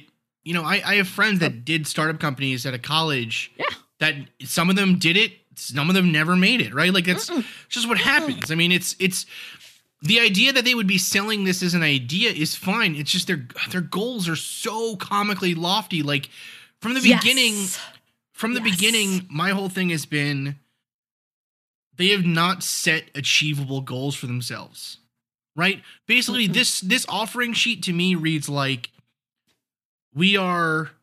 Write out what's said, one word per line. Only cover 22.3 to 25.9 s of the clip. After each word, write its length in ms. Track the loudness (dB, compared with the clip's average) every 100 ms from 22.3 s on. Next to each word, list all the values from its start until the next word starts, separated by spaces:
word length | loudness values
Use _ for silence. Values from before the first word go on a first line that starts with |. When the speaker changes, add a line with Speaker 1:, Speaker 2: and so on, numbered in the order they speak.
| 4 2 0
Speaker 1:
set 480 | -4 -2 0 0 -2
achievable 680 | -6 0 2 2 -2 -4 -6
goals 340 | -6 -4 -4 -4
for 100 | -6
themselves, 720 | -6 -6 -10 -12 -16 -16 -18 _ _ _ _ _ -2
right? 280 | 0 -2 -8